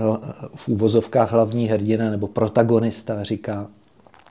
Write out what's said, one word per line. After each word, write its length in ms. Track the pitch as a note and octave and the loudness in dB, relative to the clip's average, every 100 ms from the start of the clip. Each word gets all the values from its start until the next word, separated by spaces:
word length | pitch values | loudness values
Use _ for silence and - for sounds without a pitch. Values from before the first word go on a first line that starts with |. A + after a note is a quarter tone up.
| A2 A2 D3 - B2+ | -2 -2 -4 -14 -16
v 140 | - - | -12 -4
úvozovkách 640 | G#2+ A2 A2+ A2+ C3 A2 | 0 4 2 2 0 2
hlavní 360 | A#2 A2 A#2 A2 | 2 2 0 -2
hrdina 420 | G#2+ G#2 A2 A2+ | 0 0 0 0
nebo 160 | G#2+ G2+ | -2 -4
protagonista 960 | - A2 - A#2 A2+ A2+ - - G#2+ | -2 0 4 4 4 2 -6 -8 -6
říká, 440 | G2+ A2 - G2+ G2+ - _ _ _ _ _ | -4 -6 -6 -8 -8 -16 _ _ _ _ _